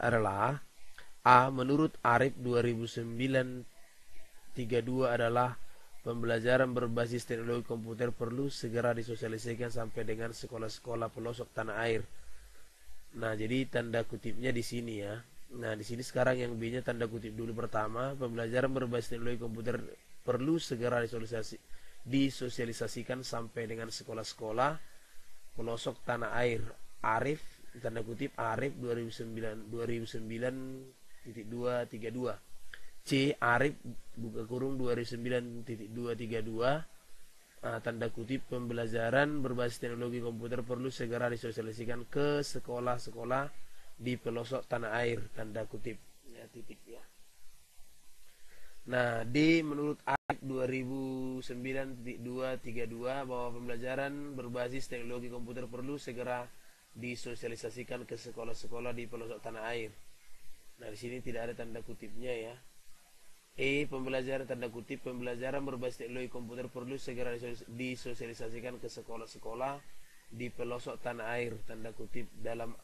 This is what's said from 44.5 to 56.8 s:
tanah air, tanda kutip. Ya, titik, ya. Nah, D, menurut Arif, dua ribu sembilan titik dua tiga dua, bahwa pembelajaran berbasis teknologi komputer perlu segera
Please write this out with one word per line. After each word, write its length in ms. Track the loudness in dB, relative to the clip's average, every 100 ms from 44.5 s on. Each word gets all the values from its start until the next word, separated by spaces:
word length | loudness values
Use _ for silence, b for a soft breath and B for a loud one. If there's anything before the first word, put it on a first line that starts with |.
| -2 0
tanah 240 | -2 0
air, 320 | 2 2 2 -2
tanda 300 | -2 -2 -2
kutip. 320 | -4 -2 -4 -4 -10 -16 -16
Ya, 160 | -14 -14
titik, 320 | -8 -8 -8
ya. 160 | -12 -14 -14 -14 -18 -10 -10 -10 -16 -14 -14 -14 -14 -12 -12 B B B B B 0
Nah, 380 | 4 4 2 2
D, 380 | 6 8 8 6
menurut 320 | 2 0 0 0
Arif, 320 | 0 2 -2
dua 240 | 0 0
ribu 800 | 2 2 0 -2 -2 -2 -2 -2
sembilan 640 | -4 -4 -2 -2 -2 -4 -6
titik 180 | -6
dua 320 | -4 -2 -2 -2
tiga 240 | -2 0 0
dua, 380 | 0 -2 -2 -2
bahwa 320 | -2 -2 -2
pembelajaran 800 | -2 -2 0 0 -2 -2 -6 -6
berbasis 500 | -4 -2 -2 0 -2
teknologi 400 | -2 -4 -4 -4
komputer 380 | -6 -6 -6 -6
perlu 300 | -4 -4 -4
segera 480 | -4 -4 -2 -2 -4 B B B